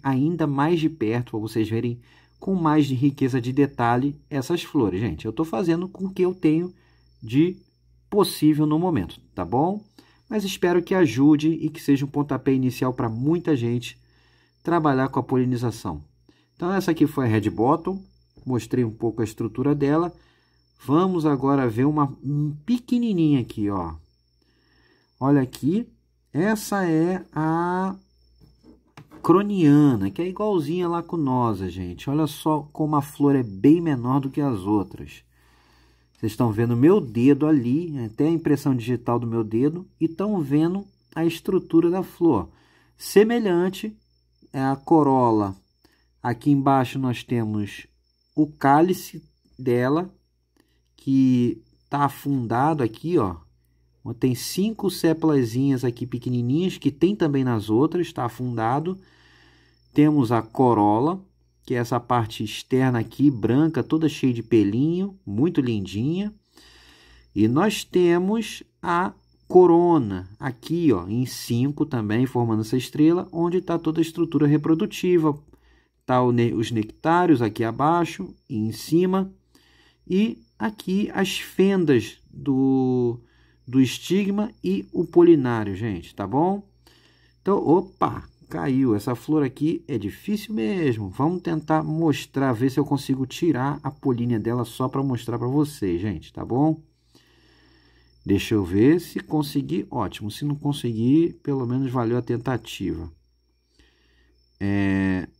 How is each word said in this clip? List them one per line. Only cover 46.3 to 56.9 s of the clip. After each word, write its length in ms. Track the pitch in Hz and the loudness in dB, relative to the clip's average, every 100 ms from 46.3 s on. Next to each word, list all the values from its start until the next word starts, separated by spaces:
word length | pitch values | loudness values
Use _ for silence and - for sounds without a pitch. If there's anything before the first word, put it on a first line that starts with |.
| 117 147 | -2 2
embaixo 460 | 143 139 135 127 139 | 2 4 2 0 -2
nós 240 | 131 120 | -4 -4
temos 640 | - 123 107 107 101 - - _ _ _ _ | -4 -2 -2 -4 -6 -10 -20 _ _ _ _
o 140 | - 151 | -2 -2
cálice 760 | - 139 147 180 175 - 156 - _ _ - | 0 2 4 4 0 -6 -18 -20 _ _ -8
dela, 520 | 127 120 123 156 185 - _ _ _ _ _ _ _ _ | -2 0 0 -2 -4 -12 _ _ _ _ _ _ _ _
que 640 | - 135 131 127 120 - - _ _ | 0 2 4 4 0 -2 -12 _ _
tá 100 | 143 | -2
afundado 840 | 139 - 143 135 113 117 147 156 | -2 -2 -4 -4 0 0 2 0
aqui, 340 | 117 - 156 175 | -2 -4 -2 0
ó. 200 | 98 85 - _ _ _ _ _ 113 117 | 0 -4 -14 _ _ _ _ _ -12 -4
Tem 160 | 131 120 | -2 -2
cinco 560 | - - 208 220 196 | -4 -4 -4 -2 -4
sépalas 640 | - 170 160 160 143 117 117 139 131 127 | 0 0 2 2 2 0 0 0 0 -2
aqui 200 | 117 127 | -4 -8
pequenininhas, 720 | 120 131 123 120 147 180 - | -8 -4 -2 0 0 -2 -2
que 140 | 143 | -4